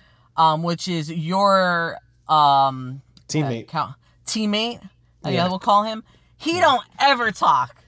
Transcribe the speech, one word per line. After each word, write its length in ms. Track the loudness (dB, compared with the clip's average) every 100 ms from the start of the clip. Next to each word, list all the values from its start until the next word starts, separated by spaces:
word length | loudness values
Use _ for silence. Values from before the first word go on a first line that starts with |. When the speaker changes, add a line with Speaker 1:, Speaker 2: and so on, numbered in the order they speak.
| _ _ _ 2
Speaker 1:
um, 260 | 2 2
which 240 | -2 -4 -4
is 240 | -6 -6
your, 880 | -6 -4 2 4 4 2 0 -2 -8 -16 _ 0
um, 720 | 4 6 4 2 -2 -10 -14 -16 _ -6
Speaker 2:
Teammate. 460 | -4 -2 -4 -6
Speaker 1:
uh, 120 | -8 -8
co-, 80 | -10 _ _ -8
teammate, 560 | -4 -2 -2 -4 -8 -16 _ _ _
uh, 40 | -4
Speaker 2:
Yeah. 0 |
Speaker 1:
yeah, 180 | -2 -2
we'll 100 | -2
call 260 | 2 2
him. 200 | 2 -6 -14 _ _ _
He 180 | -6 0
Speaker 2:
Yeah. 40 |
Speaker 1:
don't 200 | 2 2 -2 -2
ever 320 | 0 2 -2
talk. 440 | -2 0 2 -2 -10